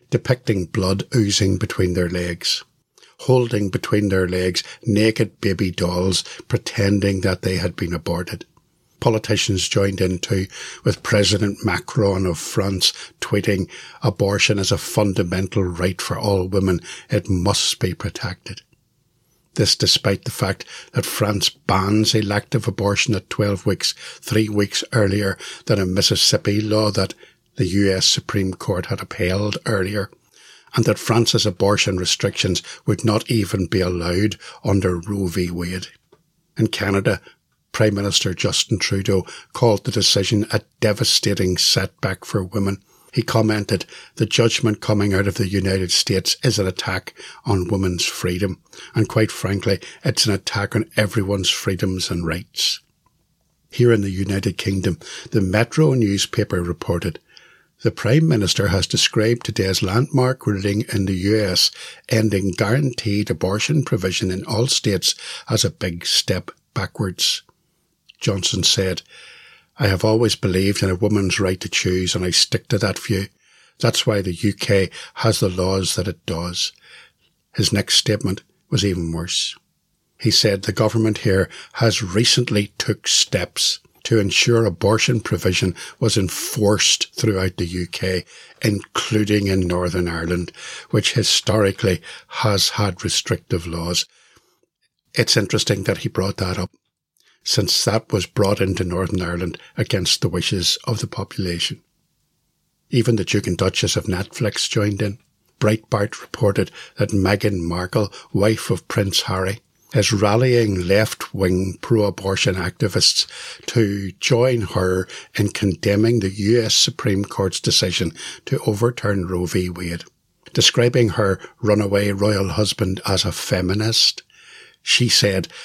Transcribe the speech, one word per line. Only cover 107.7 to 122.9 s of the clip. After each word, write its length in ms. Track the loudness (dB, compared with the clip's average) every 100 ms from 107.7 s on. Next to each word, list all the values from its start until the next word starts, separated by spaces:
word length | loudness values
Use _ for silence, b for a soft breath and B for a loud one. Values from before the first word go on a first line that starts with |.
| -4 -2 0 -2 B B
wife 360 | 0 2 2 -2
of 180 | -4 -2
Prince 340 | -2 0 0
Harry, 360 | -2 -2 -2 -6 _ _ _
is 200 | 2 2
rallying 760 | 4 4 4 4 4 2 0 2
left-wing 880 | 4 2 -2 -8 0 2 2 -2 -4
pro-abortion 720 | 0 2 2 -2 -2 0 0 0
activists 720 | -4 -2 -2 2 2 2 -2 B B B -2
to 460 | 2 2 0 -6 -4
join 420 | 2 4 4 2
her 460 | 0 0 2 0 -2 B B -2
in 140 | -2
condemning 720 | 2 0 2 2 4 4 2
the 120 | 0
U 300 | 0 2 2
S 120 | 4
Supreme 520 | 2 0 0 0 0 -2
Court's 340 | -2 -2 -2
decision 540 | 0 2 0 0 -4 -6 B B -4
to 140 | -4 0
overturn 600 | 0 0 0 -2 0 -2
Roe 180 | -2 -2
v. 240 | -2 -2
Wade. 360 | -4 -8 -8 -12 _ _ _ -6
Describing 560 | 0 2 4 4 4 2
her 300 | 2 0 0 B B
runaway 500 | 2 2 2 2 0
royal 380 | 0 2 2 0
husband 520 | 0 0 0 -2